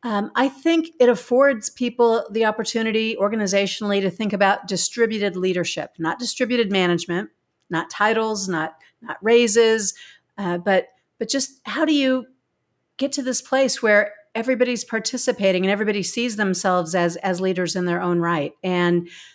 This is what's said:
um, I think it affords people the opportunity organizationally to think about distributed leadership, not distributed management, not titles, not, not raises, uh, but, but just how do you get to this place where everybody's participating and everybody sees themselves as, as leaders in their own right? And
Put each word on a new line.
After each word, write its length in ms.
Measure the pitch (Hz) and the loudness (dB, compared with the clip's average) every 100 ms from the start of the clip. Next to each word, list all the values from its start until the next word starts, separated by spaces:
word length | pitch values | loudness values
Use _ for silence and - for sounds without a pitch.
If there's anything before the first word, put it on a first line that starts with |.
um, 280 | 240 208 214 - | -2 -4 -2 0
I 140 | 269 | -2
think 400 | 269 330 330 330 _ | 0 0 0 0 _
it 80 | 247 | 4
affords 640 | 240 - 247 277 247 - | 4 2 4 4 2 -6
people 560 | - 247 240 233 226 - | -4 -6 2 2 2 -2
the 140 | 208 226 | -2 0
opportunity 680 | 214 208 226 220 220 220 226 | 0 -4 -2 -2 0 -2 0
organizationally 880 | 196 220 202 196 196 - 208 202 | -2 0 0 0 0 -4 -2 0
to 80 | 190 | 0
think 240 | 180 214 | -2 -4
about 340 | 190 196 185 185 | 2 2 2 -2
distributed 680 | 190 - - 226 220 202 185 | -4 -4 0 0 0 -4 -2
leadership, 560 | 185 180 175 - - _ | -2 -2 -4 -6 -10 _
not 220 | 160 - | -6 -4
distributed 520 | 240 - 240 240 220 | -6 -4 -2 0 0
management, 580 | 190 180 170 - 175 214 _ _ _ _ | 2 2 0 0 -6 -6 _ _ _ _
not 200 | 165 170 | -6 -6
titles, 600 | - 208 226 220 214 190 | -2 0 2 -2 -4 -4
not, 260 | 170 160 - _ _ | -4 -4 -8 _ _
not 160 | 233 - | -14 -6
raises, 720 | 208 233 240 208 226 220 202 - - - _ - | 4 4 6 4 4 4 -2 -8 -16 -20 _ -8
uh, 200 | 196 175 | -4 -2
but, 300 | 175 190 - _ _ _ | 2 2 0 _ _ _
but 100 | 220 | -4
just 320 | - - - - | -2 -4 -8 -10
how 200 | - 311 | -2 2
do 80 | |
you 320 | 294 269 262 233 _ _ _ _ _ _ _ | 2 2 0 -2 _ _ _ _ _ _ _
get 160 | 277 | -6
to 80 | 285 | -4
this 200 | 254 254 | -4 -6
place 400 | - 262 269 - | -2 0 2 0
where 320 | 226 208 208 - _ - | 4 4 2 -6 _ -6
everybody's 480 | 233 254 247 240 | -2 0 0 0
participating 800 | - 226 220 254 - 226 196 185 | -4 -6 -4 -4 -4 0 2 2
and 80 | 190 | 0
everybody 320 | 202 208 208 | 0 0 -2
sees 320 | 180 - 240 208 | -4 -4 -4 -2
themselves 600 | 202 180 202 180 165 180 | -2 0 2 0 0 0
as, 200 | 175 170 | 0 0
as 220 | 190 175 | -4 -2
leaders 360 | 190 180 175 185 | -2 0 -2 -2
in 100 | 180 | -2
their 160 | 175 | -2
own 180 | 180 175 | 0 0
right? 340 | 170 170 143 - | 0 -2 -4 -6
And 440 | 180 180 175 175 170 - - | -4 0 2 0 -2 -16 -20